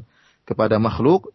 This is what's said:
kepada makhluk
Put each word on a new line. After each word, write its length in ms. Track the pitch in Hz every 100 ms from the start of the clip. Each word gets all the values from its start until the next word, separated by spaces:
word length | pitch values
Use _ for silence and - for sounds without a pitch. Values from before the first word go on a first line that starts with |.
| - _ _ _ -
kepada 320 | 95 107 107
makhluk 540 | 113 - 120 190 -